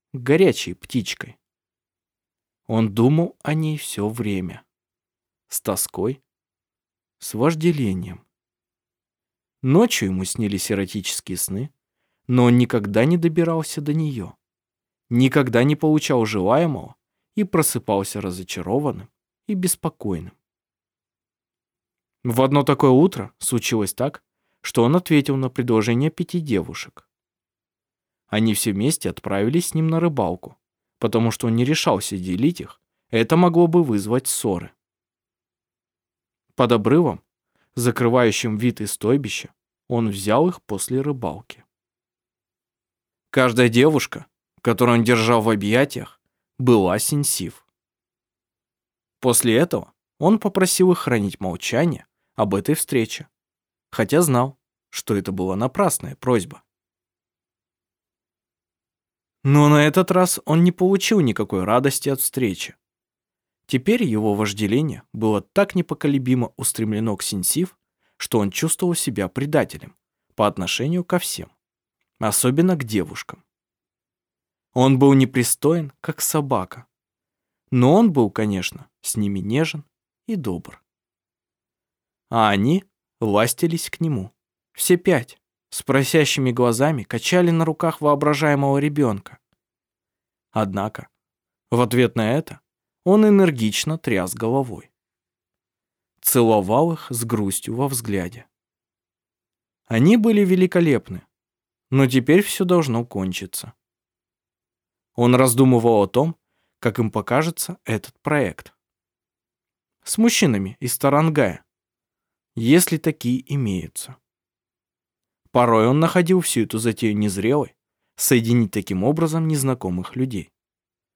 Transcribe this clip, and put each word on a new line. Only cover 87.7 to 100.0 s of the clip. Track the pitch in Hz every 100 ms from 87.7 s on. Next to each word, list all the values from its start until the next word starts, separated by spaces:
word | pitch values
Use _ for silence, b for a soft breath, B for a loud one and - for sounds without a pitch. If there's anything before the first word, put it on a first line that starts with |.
| 156 165 -
воображаемого | 147 143 147 143 151 143 139 139
ребенка. | 147 147 127 98 - - _ _ _ _ _ _ _ _ _ _ _
Однако, | 110 101 98 107 - - _ _ _ _ _ -
в | 120
ответ | 117 120 120 120
на | 107
это | 143 - - _ _ _ _ 180
он | 208 214
энергично | 202 180 127 107 - 151 160
тряс | - 98 90
головой. | 95 113 135 127 87 - _ _ _ _ _ _ _ _ _ _ _ _ _
Целовал | - 131 113 107 92 120 170
их | 160 -
с | 120 117
грустью | 113 98 - - 113
во | 139
взгляде. | 123 113 98 90 - - _ _ _ _ _ _ _ _ _ _ _ _ _ -
Они | 113